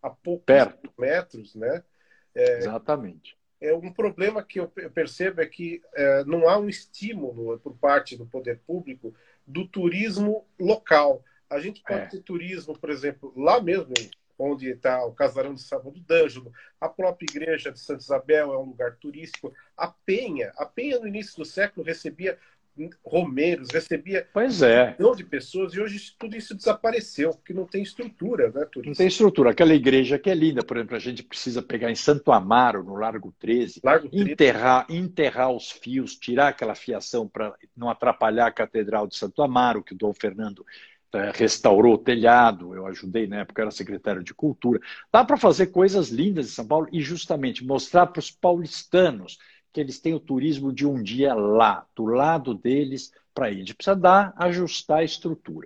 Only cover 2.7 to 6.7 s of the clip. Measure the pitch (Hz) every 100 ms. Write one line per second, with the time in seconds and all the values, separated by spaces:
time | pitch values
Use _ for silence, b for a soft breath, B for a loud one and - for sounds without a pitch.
2.7 | 110 - 147 104 85 - _ _ _ 151
3.7 | 165 180 180 214 180 196 214 196 190 170
4.7 | - 170 - 147 - 185 180 156 - 170
5.7 | 170 _ 147 139 139 139 165 165 202 208